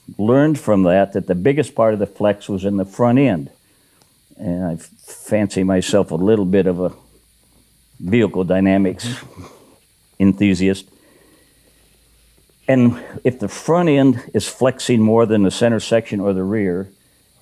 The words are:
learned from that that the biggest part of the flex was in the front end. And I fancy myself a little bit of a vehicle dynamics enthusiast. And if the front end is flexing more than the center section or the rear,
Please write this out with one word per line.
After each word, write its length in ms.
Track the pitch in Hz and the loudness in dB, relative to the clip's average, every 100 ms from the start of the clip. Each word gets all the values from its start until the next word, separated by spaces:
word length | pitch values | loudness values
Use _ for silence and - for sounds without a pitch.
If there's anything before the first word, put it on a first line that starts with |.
| - - | -14 -4
learned 420 | 107 131 151 147 | 0 2 2 0
from 240 | - 101 | 0 2
that 300 | 90 95 98 | 4 2 2
that 140 | 101 92 | -2 -4
the 80 | 90 | -2
biggest 380 | 101 147 139 - | 0 0 -2 0
part 180 | 113 | 0
of 60 | 107 | 0
the 60 | 101 | -4
flex 400 | - 104 101 - | -2 -2 -2 -6
was 160 | 98 98 | -6 -2
in 120 | 101 | -4
the 80 | 95 | -4
front 320 | - 120 123 | -2 2 2
end. 300 | 139 87 69 _ _ _ _ _ _ _ _ - | 2 0 -6 _ _ _ _ _ _ _ _ -12
And 260 | - 87 90 | -8 -6 -6
I 100 | 82 | -8
fancy 880 | - _ - - - 107 104 95 | -12 _ -20 -20 -4 -2 -2 -2
myself 480 | 95 95 90 101 92 | 0 0 0 0 0
a 40 | 82 | -2
little 300 | 98 110 92 | 0 2 2
bit 200 | 98 92 | 0 0
of 120 | 90 | -2
a 120 | 90 - _ _ _ _ _ _ _ _ _ - | -4 -6 _ _ _ _ _ _ _ _ _ -14
vehicle 440 | 87 117 107 - | -2 0 0 0
dynamics 640 | 90 92 95 98 95 95 120 123 - - 90 - _ _ _ _ _ - | -2 2 2 2 0 -4 -10 -12 -16 -20 -20 -20 _ _ _ _ _ 0
enthusiast. 680 | 98 95 101 90 95 95 - _ _ _ _ _ _ _ _ _ _ _ _ _ _ _ _ _ - | 0 2 2 2 0 -2 -8 _ _ _ _ _ _ _ _ _ _ _ _ _ _ _ _ _ 0
And 360 | 131 120 - - - | 2 2 2 -8 -6
if 160 | 127 - | -4 -4
the 80 | 101 | -6
front 420 | - - 170 175 | -6 -2 0 2
end 400 | 143 135 117 - | 4 2 0 -4
is 140 | 110 - | -6 -6
flexing 540 | - 127 123 - 120 | -2 -2 -2 0 2
more 240 | 110 113 113 | 4 4 2
than 180 | 107 | 2
the 80 | 95 | 0
center 280 | - 117 110 | 2 0 0
section 400 | - 113 113 104 | 0 -2 -2 -4
or 140 | 101 | -2
the 100 | 95 | -2
rear, 460 | 95 110 98 87 98 _ _ _ _ _ | -2 -2 -2 -4 -8 _ _ _ _ _